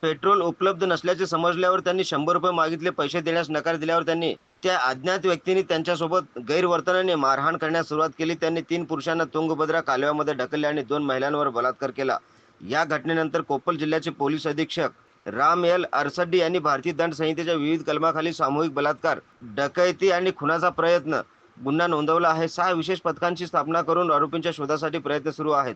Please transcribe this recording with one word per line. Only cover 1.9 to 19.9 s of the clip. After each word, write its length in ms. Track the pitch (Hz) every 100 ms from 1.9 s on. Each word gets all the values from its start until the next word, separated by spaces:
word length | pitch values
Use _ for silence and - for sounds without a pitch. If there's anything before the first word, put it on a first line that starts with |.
| 185
शंभर 280 | 185 160 151
रुपये 180 | 180 180
मागितले. 380 | 170 160 170 170
पैसे 300 | 170 156 175
देण्यास 300 | 165 165 151
नकार 260 | 151 156 165
दिल्यावर 260 | 156 165
त्यांनी 300 | 165 165 165 98 _ _
त्या 140 | 180 180
अज्ञात 460 | 127 131 143 185 175
व्यक्तीने 360 | 170 - 185
त्यांच्यासोबत 760 | 190 165 160 170 160 180 160 - 120
गैरवर्तनाने 680 | 156 180 170 180 180 185 165
मारहाण 400 | 135 135 143 165
करण्यास 320 | 156 165 160
सुरुवात 220 | 151 160 135
केली. 160 | 160
त्यांनी 260 | 165 160 165 156
तीन 140 | 165
पुरुषांना 400 | 156 156 139 165 160
तुंगभद्रा 460 | 156 160 156 151 165
कालव्यामध्ये 540 | 151 131 139 151 147
ढकलले 320 | 143 127 151 151
आणि 160 | 147
दोन 200 | 120 147
महिलांवर 460 | 143 131 135 147 147
बलात्कार 420 | 120 123 127 135
केला. 280 | 123 135 120 _ _ _ _
या 240 | 90 135
घटनेनंतर 560 | 160 151 139 165 160 160
कोप्पल 360 | 143 139 151 165
जिल्ह्याचे 340 | 156 160 160
पोलीस 360 | - 139 151 156
अधीक्षक 440 | 147 156 - 139 - _ _ -
राम 380 | 104 143 175
एल 200 | 175 180 175
अरसड्डी 460 | - 143 139 180 180
यांनी 200 | 165 180
भारतीय 340 | 151 139 135
दंड 220 | 156 165
संहितेच्या 400 | 147 156 156 170
विविध 280 | 165 147 165
कलमाखाली 500 | 151 151 160 156 160
सामूहिक 400 | 160 143 143 165
बलात्कार, 440 | 139 143 151 165 143 - _ 123 104
डकैती 540 | 139 156 180